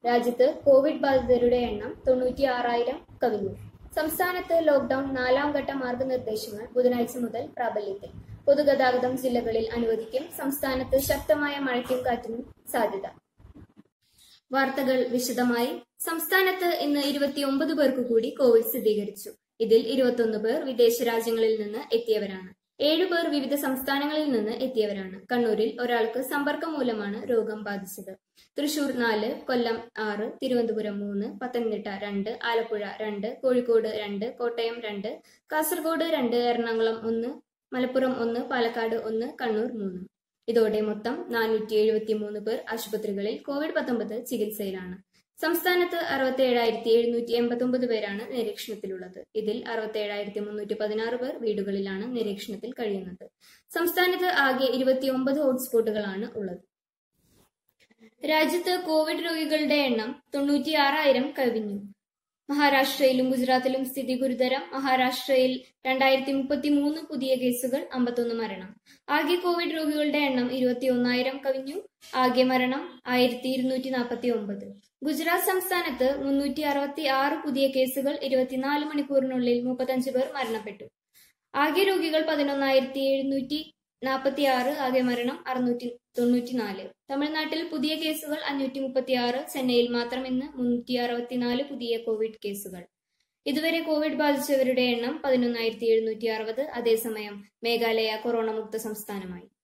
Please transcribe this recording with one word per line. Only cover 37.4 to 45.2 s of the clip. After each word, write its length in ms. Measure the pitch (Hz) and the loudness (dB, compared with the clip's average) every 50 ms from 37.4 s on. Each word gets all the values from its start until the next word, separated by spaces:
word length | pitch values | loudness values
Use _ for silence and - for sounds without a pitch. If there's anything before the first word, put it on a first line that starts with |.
| _ _ _ _ _ _ - | _ _ _ _ _ _ -4
മലപ്പുറം 460 | 254 254 247 254 262 254 254 254 226 | -2 -2 0 2 2 2 2 0 0
ഒന്ന്, 180 | 233 233 233 240 | -2 -2 -2 -4
പാലക്കാട് 560 | 269 - 269 247 233 226 233 240 226 226 226 | -4 -2 -2 0 0 0 0 -2 -2 -2 -2
ഒന്ന്, 380 | 226 - 220 220 220 233 381 - - | -2 -4 -2 -2 -2 -4 -4 -6 -6
കണ്ണൂർ 300 | 269 233 214 214 226 254 | -4 -2 0 0 -2 -2
മൂന്ന്. 340 | 254 220 202 196 180 180 185 - _ _ _ _ _ _ _ | -4 -6 -6 -6 -6 -8 -12 -14 _ _ _ _ _ _ _
ഇതോടെ 340 | - 226 233 220 214 208 214 | 0 4 4 4 4 2 0
മൊത്തം 440 | 214 214 208 208 - 240 262 339 339 - | 0 -2 -4 -4 -4 -6 -6 -6 -6 -4
നാനൂറ്റി 460 | 240 233 220 220 220 214 214 214 220 | -2 0 0 2 0 0 0 0 2
എഴുപത്തിമൂന്ന് 640 | 214 214 220 220 214 214 220 214 214 208 208 208 208 | 4 4 4 2 0 0 -2 -2 -2 -2 -6 -8 -6
പേർ 240 | 208 220 226 262 - - | -4 -4 -4 -4 -4 -6
ആശുപത്രികളിൽ 640 | 233 233 - 196 214 208 214 202 196 196 202 214 254 | -8 -8 -6 -6 -6 -6 -4 -4 -4 -2 -2 -4 -4
കോവിഡ് 380 | - - - 277 285 302 - - | -6 -6 -6 -4 -4 -4 -2 -2
പത്തൊമ്പത് 500 | 320 - - 240 220 208 196 202 233 247 | -2 -2 0 -2 -2 -2 -4 -6 -8 -6
ചികിത്സയിലാണ്. 880 | - 269 214 214 214 214 - 208 196 190 185 185 180 180 185 _ _ _ _ | -6 -4 -2 -2 -4 -4 -6 -6 -6 -6 -8 -10 -12 -14 -14 _ _ _ _